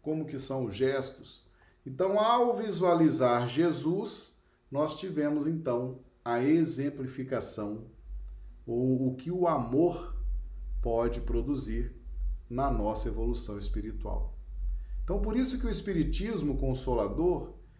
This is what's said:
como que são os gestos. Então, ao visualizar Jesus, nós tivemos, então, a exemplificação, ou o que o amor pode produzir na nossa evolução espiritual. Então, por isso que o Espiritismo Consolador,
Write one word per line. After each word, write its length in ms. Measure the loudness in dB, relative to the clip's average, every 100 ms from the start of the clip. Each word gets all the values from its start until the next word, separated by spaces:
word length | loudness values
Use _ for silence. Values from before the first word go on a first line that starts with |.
como 240 | -6 -4 -4
que 140 | -8
são 260 | -4 -4 -4
os 100 | 0
gestos. 760 | 0 2 -4 -10 -18 -20 -20 _ _ _
Então, 360 | -12 -2 2 4
ao 360 | 6 6 4 2
visualizar 920 | -2 2 4 8 6 6 4 4 2
Jesus, 920 | 2 2 2 0 0 -2 -6 -10 -16 _ _ _
nós 260 | -2 -2 -2
tivemos, 520 | -4 0 2 2 0
então, 520 | 0 0 0 -2 -6 -16 _
a 180 | -2 2
exemplificação, 1400 | 4 6 4 0 -4 -4 -6 -6 -4 -2 -2 -6 -6 -6 -12 -18 -12 -10 -10 -14 -16 -16 -4
ou 400 | 0 2 4 2
o 80 | -2
que 160 | -4
o 160 | 0 2
amor 680 | 2 2 4 4 2 -6 -4 -4 -4 -6 -10 -6 -2
pode 420 | 0 2 2 0
produzir 720 | -2 0 0 -2 -2 -4 -4 -8 -10 -4 -2 -4 -6
na 220 | -2 0
nossa 380 | 2 0 -2 -2
evolução 500 | -2 0 -2 -4 -6
espiritual. 800 | -4 -2 -4 -6 -4 -4 -4 -8 -12 -6 -4 -4 -4 -6
Então, 160 | -2 0
por 160 | 0 0
isso 220 | 0 -2
que 80 | -4
o 60 |
Espiritismo 840 | -2 -2 0 2 0 -2 -2 -2 0
Consolador, 960 | 0 -2 0 0 0 2 2 2 -4 -14 -20